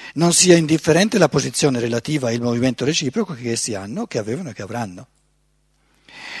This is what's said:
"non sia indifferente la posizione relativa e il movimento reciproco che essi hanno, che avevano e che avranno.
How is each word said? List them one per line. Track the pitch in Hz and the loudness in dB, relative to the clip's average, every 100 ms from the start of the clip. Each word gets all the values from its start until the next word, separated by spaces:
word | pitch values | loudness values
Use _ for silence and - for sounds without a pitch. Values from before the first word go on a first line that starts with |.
| - | -12
"non | 135 170 | 0 2
sia | 170 180 170 | 4 6 6
indifferente | 156 160 - 160 208 214 | 6 2 4 4 4 4
la | 170 | 4
posizione | 147 131 - 147 127 | 4 -2 0 2 2
relativa | 117 117 - 151 123 | 0 -2 -2 -2 -2
e | |
il | 117 | -2
movimento | 120 117 131 120 | -2 0 0 0
reciproco | 127 170 135 208 214 | -2 -2 -2 -2 -4
che | 135 120 | -6 -4
essi | 117 - | -4 -4
hanno, | 101 95 156 233 | -6 -8 -8 -6
che | 123 | -6
avevano | 104 135 175 | -4 -6 -8
e | |
che | 104 | -12
avranno. | 101 113 107 90 - _ _ _ _ _ _ _ _ _ _ - - - | -10 -8 -8 -10 -20 _ _ _ _ _ _ _ _ _ _ -20 -16 -14